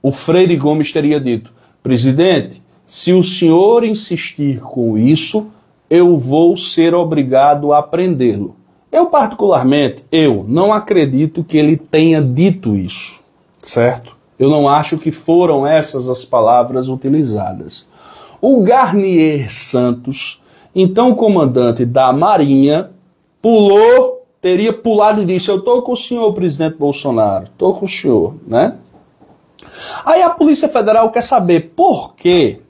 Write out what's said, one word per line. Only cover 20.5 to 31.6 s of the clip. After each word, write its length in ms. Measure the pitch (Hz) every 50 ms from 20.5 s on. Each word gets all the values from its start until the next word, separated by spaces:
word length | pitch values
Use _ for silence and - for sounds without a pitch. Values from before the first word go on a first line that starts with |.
| _ _ _ _ _
então 400 | 185 190 180 190 214 240 254 233
comandante 680 | 247 233 214 202 180 151 135 120 127 123 120 117 117 127
da 300 | 120 120 135 131 127 131
Marinha, 760 | 139 165 202 214 185 151 143 139 135 135 143 151 156 - - - _ _ _ _ _ _ _ _ _
pulou, 840 | - 220 233 220 208 202 196 208 220 233 247 262 254 254 - - _ _ _ _
teria 320 | - 180 185 180 214 226
pulado 520 | 220 226 - 233 220 208 208 214 214 214 202
e 20 |
disse: 240 | 170 185 180 175 -
"Eu 120 | 202 190
tô 200 | 190 247 240 254
com 120 | 247 254 247
o 40 |
senhor, 340 | 233 - - 247 240 226 208 208
presidente 440 | - 180 175 143 143 160 160 160
Bolsonaro, 720 | - 147 143 139 - - 147 123 113 110 104 98 95 92 - _
tô 160 | _ - 185 196
com 120 | - 202
o 40 | 185
senhor", 460 | - - - 143 120 104 82 92 151 - -
né? 280 | - 113 120 156 240 - - _ _ _ _ _ _ _ _ _ _ _ _ _ _ _ - - - - - - - - - -
Aí 160 | - 320 359
a 80 | 370 339
Polícia 400 | 339 - 320 302 294 - - 294
Federal 400 | - 247 208 208 214 220 226 226
quer 140 | 226 240 233
saber 500 | - 269 240 185 175 175 160